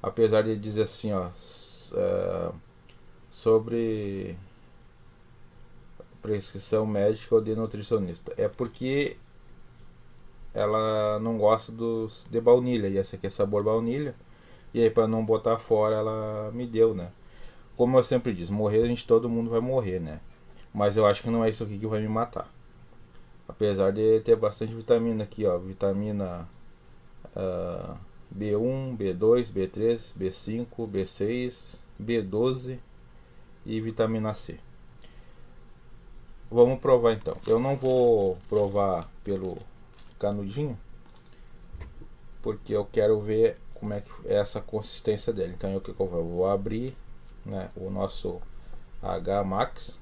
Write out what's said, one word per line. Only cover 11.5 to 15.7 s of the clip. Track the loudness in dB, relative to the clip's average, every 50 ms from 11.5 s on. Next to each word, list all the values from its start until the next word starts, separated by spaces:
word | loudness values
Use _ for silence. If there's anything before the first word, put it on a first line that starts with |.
| 4 4 2 -8
dos, | -8 -4 -2 -2 -2 -2 -4 -6 -8 -12 -16 -2
de | -2 2
baunilha, | 8 8 8 8 8 4 0 0 0 0
e | 0 0
essa | -2 -2 -6
aqui | -6 -6 -6
é |
sabor | -2 0 0 2 2 2 2
baunilha. | 4 2 2 2 0 -2 -2 -4 -4 -8 -12 -18 -20 -20 -20 -20 -20 -20 -20 -20 -6 2
E | 4 4
aí, | 6
pra | 6 6 4
não | 4 4 0 2
botar | 2 2 2 4 2 0
fora, | 0 2 2